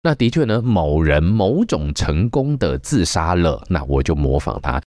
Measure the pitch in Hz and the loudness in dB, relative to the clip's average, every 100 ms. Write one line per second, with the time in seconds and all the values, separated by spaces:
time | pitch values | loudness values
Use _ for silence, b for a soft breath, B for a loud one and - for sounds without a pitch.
0 | 170 147 117 160 120 110 120 101 76 76 | -2 2 2 2 0 0 2 2 2 2
1 | 78 73 85 110 95 151 233 92 73 73 | 2 2 2 2 2 0 0 -2 -4 -4
2 | - 76 117 143 139 143 80 65 - 131 | -2 0 0 0 -2 -2 -2 -2 -2 0
3 | 85 - 82 90 82 58 - 82 67 69 | 0 0 0 2 2 0 -2 -4 0 -2
4 | 65 76 69 69 - - - 65 - | 0 0 0 0 -2 -6 -4 -4 -6